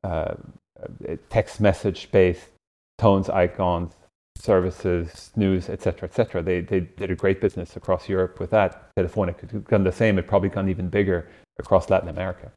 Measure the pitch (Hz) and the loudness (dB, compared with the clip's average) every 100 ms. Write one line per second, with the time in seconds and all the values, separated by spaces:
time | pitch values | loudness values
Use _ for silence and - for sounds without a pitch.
0 | 95 82 78 - - - _ _ - - | -4 -4 -4 -8 -14 -20 _ _ -12 -12
1 | - 87 _ 113 - - 104 92 104 90 | -10 -10 _ -2 -2 2 2 2 -2 -4
2 | - - 92 85 - _ _ _ _ - | 0 4 4 2 -8 _ _ _ _ 0
3 | 113 98 98 98 90 - 92 85 85 _ | 4 4 2 0 0 0 -2 -2 -6 _
4 | _ _ _ - - 95 92 90 95 87 | _ _ _ -12 2 2 2 -4 -2 -2
5 | 82 - - - 98 95 87 - - 87 | -4 -12 -10 0 2 2 -2 -4 -4 -4
6 | 92 - 113 90 82 90 85 95 85 - | -8 -2 -2 -2 0 -2 0 -2 -2 -8
7 | 95 90 98 95 104 - 90 - - 92 | -6 -2 0 2 0 -2 -12 -12 -4 -4
8 | - 95 92 - 95 110 95 - - - | -2 -2 -2 -4 0 2 2 -2 -8 -4
9 | 87 - 92 85 - 104 - 110 92 - | -2 -2 -4 -4 -10 -12 0 2 2 2
10 | 113 98 87 101 95 101 95 92 92 104 | 2 2 2 0 0 -2 -2 -2 -2 0
11 | 98 87 78 - _ - - 95 - 95 | 0 0 -4 -20 _ -16 2 2 4 0
12 | 87 82 92 87 - | 0 -6 -8 -8 -16